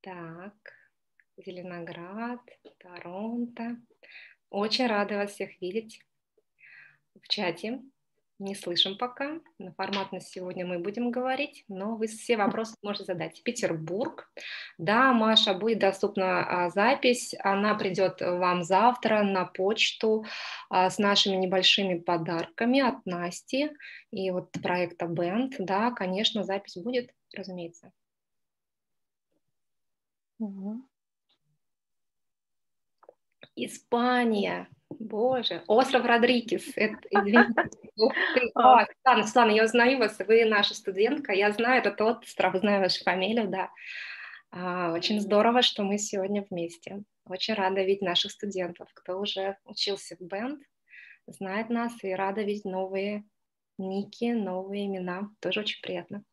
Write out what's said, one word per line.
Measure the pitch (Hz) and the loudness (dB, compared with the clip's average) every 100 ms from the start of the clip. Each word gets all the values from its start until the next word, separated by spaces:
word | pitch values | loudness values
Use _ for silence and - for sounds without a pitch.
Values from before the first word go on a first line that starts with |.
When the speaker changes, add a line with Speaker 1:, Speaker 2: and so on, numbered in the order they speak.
Speaker 1:
Так, | - 180 165 165 196 _ - - _ _ _ _ _ - | -14 -12 -14 -14 -16 _ -20 -20 _ _ _ _ _ -18
Зеленоград, | - 180 180 175 170 170 175 202 233 247 - - - _ | -14 -12 -12 -12 -12 -12 -12 -10 -8 -10 -14 -20 -20 _
Торонто. | 180 180 175 185 220 240 240 233 233 233 _ _ - - - _ _ | -20 -16 -12 -8 -6 -6 -6 -8 -10 -10 _ _ -20 -20 -20 _ _
Очень | 202 214 214 254 | -4 -2 0 0
рада | 208 202 202 | 0 -2 -4
вас | 202 | -6
всех | - 190 - | -6 -12 -8
видеть | 180 208 220 - _ _ _ _ _ _ - - - _ _ | -8 -6 -8 -20 _ _ _ _ _ _ -20 -20 -20 _ _
в | _ - | _ -6
чате. | - 180 165 214 262 - _ _ _ _ _ | -2 -2 -4 -8 -10 -14 _ _ _ _ _
Не | 196 | -10
слышим | 196 - 175 190 202 | -8 -6 -2 -2 -2
пока. | 247 247 277 320 _ _ | -6 -6 -8 -8 _ _
На | 185 | -18
формат | 156 190 202 190 | -8 -6 -4 -6
на | 185 | -8
сегодня | - 196 180 185 | -12 -12 -10 -8
мы | 180 180 | -6 -4
будем | 175 208 240 | -6 -4 -4
говорить, | 240 254 262 285 - _ | -2 -4 -4 -6 -10 _
но | 190 202 226 | -8 -6 -4
вы | 220 | -6
все | 220 - 233 | -8 -2 0
вопросы | 202 220 220 - | 0 -2 -6 -8
можете | 202 202 | -8 -8
задать. | 196 175 160 - | -6 -6 -6 -6
Петербург. | - 240 190 165 160 180 311 - - - - - - - | -6 -4 -4 -4 -4 -4 -4 -8 -20 -18 -14 -14 -16 -6
Да, | 165 220 269 | 2 4 6
Маша, | 240 220 220 220 | 6 6 4 4
будет | 190 214 220 | 0 0 2
доступна, | 196 190 202 202 185 180 - 180 | 2 2 -2 0 0 0 0 0
а, | 175 | 0
запись. | 180 220 277 254 240 - - | 2 2 4 4 2 -2 -4
Она | 196 196 208 | 0 2 2
придет | 214 190 185 185 180 | 0 -2 2 0 0
вам | - 180 180 180 | -4 0 2 0
завтра | 170 190 226 240 220 214 | 4 6 6 4 2 2
на | 208 190 | 2 0
почту, | 180 - 190 220 - - 220 220 214 - - - - | -2 0 0 2 0 0 0 0 -2 -12 -12 -14 -2
а, | 185 185 | 2 2
с | 180 | 4
нашими | 202 202 208 190 | 2 4 2 2
небольшими | 185 190 185 - 196 175 | 2 4 4 4 2 -2
подарками | 170 175 165 165 170 - 233 269 | 0 -2 0 -4 -6 -2 2 4
от | 262 269 | 2 0
Насти | - 175 175 - - 262 294 294 - - _ | -6 -6 -6 -8 -6 -2 -2 -6 -18 -20 _
и | 196 190 | -6 -4
вот | 180 180 | -4 -6
проекта | - 180 180 175 - | -8 -4 -2 -2 -4
Band. | 170 170 175 208 262 - | -4 -2 -2 -2 -4 -4
Да, | 185 190 233 | -2 0 0
конечно, | 233 185 185 220 220 | -2 -4 -2 -2 -2
запись | 180 196 - 185 | -4 -6 -6 -10
будет, | 196 254 247 _ _ | -4 -4 -6 _ _
разумеется. | - 196 180 170 170 185 _ _ _ _ _ _ _ _ _ _ _ _ _ _ _ _ _ _ _ _ _ _ _ _ _ | -14 -12 -12 -14 -16 -20 _ _ _ _ _ _ _ _ _ _ _ _ _ _ _ _ _ _ _ _ _ _ _ _ _
Speaker 2:
Мгм. | 214 196 190 226 262 _ _ _ _ _ _ _ _ _ _ _ _ _ _ _ _ _ _ _ _ _ - _ _ _ - | -10 -8 -10 -10 -14 _ _ _ _ _ _ _ _ _ _ _ _ _ _ _ _ _ _ _ _ _ -20 _ _ _ -18
Speaker 1:
Испания. | - 247 - _ 240 247 247 240 208 185 175 180 - _ 294 | -10 -10 -10 _ 0 2 4 2 2 0 -4 -8 -20 _ -14
Боже, | 220 208 247 254 220 170 - | -8 -2 0 0 -2 -6 2
остров | 214 262 254 | 4 6 4
Родригес. | 240 233 240 247 240 - - - | 4 4 6 4 0 -4 -4 -2
Это, | 214 214 - | -2 -2 0
извините. | 202 202 214 240 | 0 6 6 6
Speaker 2:
<laughs> | 220 - - - - | 4 -2 -6 -20 0
Speaker 1:
Ух | 226 - - | 2 2 0
ты. | 330 240 | 2 0
Speaker 2:
А. | - 247 247 | 6 10 10
Speaker 1:
А, | 208 | 8
Светлана, | - 262 226 | 2 4 4
Светлана, | 208 247 220 | 4 6 6
я | 214 | 6
узнаю | 220 240 240 269 | 6 6 6 6
вас, | 214 - | 2 0
вы | 196 226 | 4 6
наша | 226 214 208 | 6 4 2
студентка, | - - 190 226 285 - | -2 -6 2 2 2 -2
я | 190 208 | 2 2
знаю | 208 233 254 | 2 2 4
этот | 214 202 | 2 2
остров, | 214 233 - - 190 185 | 0 0 -6 0 0 2
знаю | 208 202 | 2 2
вашу | 185 - | 2 0
фамилию, | - 180 190 233 202 | 0 0 0 0 0
да. | 190 180 - - - - - - - _ | -4 -6 -10 -16 -14 -12 -14 -16 -18 _
А, | 175 180 180 175 | -8 -6 -2 -2
очень | 170 175 214 | -2 0 -2
здорово, | 196 208 226 240 | 4 4 6 6
что | 247 - | 2 0
мы | 196 208 | -2 -2
сегодня | - 202 190 208 196 | -2 -4 -2 -4 -4
вместе. | 175 170 - - 202 202 _ - | -6 -6 -8 -14 -14 -16 _ -12
Очень | 185 - | -6 -4
рада | 208 185 190 | 0 0 2
видеть | 190 196 | 2 2
наших | 190 175 202 | 2 0 -2
студентов, | - 208 185 175 170 - | -4 -8 -4 -6 -8 -18
кто | _ - 185 | _ -10 -6
уже | 202 190 190 196 | -6 -4 -6 -6
учился | - 208 - 196 - 175 | -12 -6 -4 -4 -8 -16
в | |
Бенд, | 180 196 240 294 _ _ _ - - - - | -10 -8 -6 -10 _ _ _ -20 -20 -20 -20
знает | - 190 196 226 | -12 -6 -6 -4
нас, | 233 233 - | -4 -4 -6
и | 190 | -8
рада | 185 196 196 | -4 -2 -2
видеть | 208 208 | -4 -4
новые | 202 185 190 190 202 208 208 _ _ _ _ - | -4 -4 -4 -4 -4 -6 -12 _ _ _ _ -10
ники, | 190 190 202 - 240 | -6 -6 -6 -6 -2
новые | 240 190 185 190 202 202 | -2 -2 -4 -6 -6 -6
имена. | 190 180 180 208 _ | -4 -6 -6 -10 _
Тоже | 175 202 | -6 -4
очень | 214 - | -6 -8
приятно. | - 180 - 202 - | -8 -10 -10 -14 -16